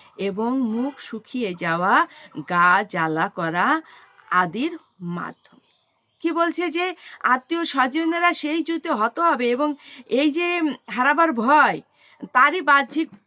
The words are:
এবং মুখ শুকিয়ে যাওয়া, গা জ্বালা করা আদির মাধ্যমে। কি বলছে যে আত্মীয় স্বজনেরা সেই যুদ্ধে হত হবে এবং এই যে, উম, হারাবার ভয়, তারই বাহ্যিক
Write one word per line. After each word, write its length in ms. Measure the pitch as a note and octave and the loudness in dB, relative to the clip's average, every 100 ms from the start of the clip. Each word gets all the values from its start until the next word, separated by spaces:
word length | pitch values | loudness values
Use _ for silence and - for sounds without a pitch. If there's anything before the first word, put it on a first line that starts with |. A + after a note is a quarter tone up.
| _ - | _ -8
এবং 420 | G3 F#3+ A#3 C4+ | -6 -4 -2 -2
মুখ 380 | A#3 A3+ C4+ C#4 | -2 -2 -4 -8
শুকিয়ে 560 | - A3 - B3+ G#3 | -12 -14 -10 -6 -6
যাওয়া, 520 | F3 F3 E3 F#3 C4 E4 - - - D3 | -4 -2 0 0 0 0 -6 -18 -14 -4
গা 360 | F3 F3 F#3+ G3+ | 2 4 4 0
জ্বালা 400 | F3 D#3+ D#3+ G3 | -4 -2 -2 -4
করা 540 | - E3 F3 A3 D#4+ - - _ _ - | -4 -4 0 0 0 -4 -20 _ _ -4
আদির 480 | F3+ F3+ F#3+ D#4 E4 _ - | 0 0 -2 -6 -6 _ -14
মাধ্যমে। 680 | F3 F3 F3 - _ _ _ _ _ _ _ _ | -10 -8 -10 -14 _ _ _ _ _ _ _ _
কি 120 | E4 | -4
বলছে 380 | E4 E4+ D#4+ F4 | 0 -2 -2 -4
যে 240 | D#4+ F#4 E4+ - - | -4 -4 -6 -16 -4
আত্মীয় 440 | A3+ B3+ - E4+ | 0 0 -2 -4
স্বজনেরা 680 | E4 C#4 B3+ D4+ E4 E4+ F4 | -2 0 0 0 0 2 2
সেই 300 | E4+ D4+ E4 | 0 -2 -2
যুদ্ধে 280 | D#4+ E4 E4+ | -2 -4 -2
হত 300 | A#3+ A3+ C4+ | 0 0 2
হবে 300 | E4+ C4+ A#3+ | 0 2 0
এবং 240 | B3 D4+ C#4+ - - - | 0 0 -4 -12 -20 -4
এই 260 | B3+ D4+ | 0 2
যে, 280 | D4 F4 F4 | 2 0 0
উম, 140 | D#4 - - | -2 -4 -8
হারাবার 420 | G#3 C4 D4 E4 | 0 2 4 2
ভয়, 480 | A#3 A3+ D4+ B3 E3+ - _ _ - F#3 | 2 4 6 6 2 -8 _ _ -18 -2
তারই 280 | B3+ C#4 F#4 | 4 4 2
বাহ্যিক 480 | D4 C#4+ C4+ D4+ D#4+ - | 2 2 2 -4 -6 -8